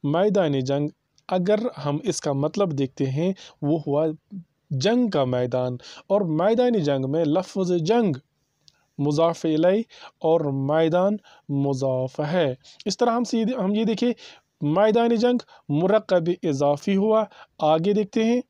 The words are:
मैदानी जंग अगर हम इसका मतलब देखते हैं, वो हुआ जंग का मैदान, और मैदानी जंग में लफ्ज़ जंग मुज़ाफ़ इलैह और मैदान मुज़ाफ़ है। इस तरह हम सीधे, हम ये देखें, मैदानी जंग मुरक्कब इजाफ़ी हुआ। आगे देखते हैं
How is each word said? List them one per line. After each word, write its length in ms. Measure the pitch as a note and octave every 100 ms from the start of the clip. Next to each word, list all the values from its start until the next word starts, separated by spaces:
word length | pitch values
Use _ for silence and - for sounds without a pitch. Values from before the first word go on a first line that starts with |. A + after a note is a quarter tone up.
| C#3+
मैदानी 540 | D#3+ G#3 G3 E3 C#3
जंग 260 | C3 C#3 D3 - _ _ -
अगर 400 | F#3 F3+ G#3+ A#3+ -
हम 220 | C#3+ D3 G3+
इसका 280 | - D#3 C#3
मतलब 360 | D3+ G#3 G3
देखते 320 | C#3 C3+ - C3+
हैं, 260 | C3+ F3 F#3+ - _
वो 140 | C#3+ D#3+
हुआ 260 | D3 C#3+ D#3+ D#3 _ G3 - _ _ C3+
जंग 320 | D#3+ A#3+ A#3+
का 120 | D#3+ C3
मैदान, 500 | B2 B2+ B2+ B2+ B2+ - - -
और 140 | G3 F#3 D#3
मैदानी 460 | F#3 A3+ B3 A3+
जंग 240 | C#3+ C#3 C3
में 180 | D3+ D#3+
लफ्ज़ 460 | D#3+ F#3 G3 F3+ F3
जंग 320 | D#3 A#3 G#3+ C3+ _ _ _ _ _ _ _ -
मुज़ाफ़ 460 | C#3+ D3 E3 E3 E3
इलैह 360 | D#3 F3 G3+ A3+ - - _
और 240 | D#3+ E3 D3+ C3+
मैदान 560 | C3+ D#3 E3 F3 F#3+ G#3 - - - C#3+
मुज़ाफ़ 640 | C#3 C3 C3+ B2+ C3 -
है। 340 | D3 F3+ D3 B2+ - - -
इस 100 | F#3+
तरह 140 | A#3
हम 120 | A#3 B3
सीधे, 280 | A#3 A3
हम 220 | B3+ F#3+ G#3
ये 100 | A3+
देखें, 280 | G#3+ A#3+ A#3 - - _ _ D3
मैदानी 480 | D#3+ A3 A3 A#3 A#3
जंग 240 | B3 B3 - - -
मुरक्कब 580 | D3 F3+ G#3+ G#3 F3+ E3+ F3
इजाफ़ी 500 | F3 C3+ C#3+ C#3+ - G3
हुआ। 320 | G#3 A3 G#3+ - - _ D#3
आगे 280 | D#3+ F3+
देखते 300 | G#3 G3+ - A3+
हैं 160 | B3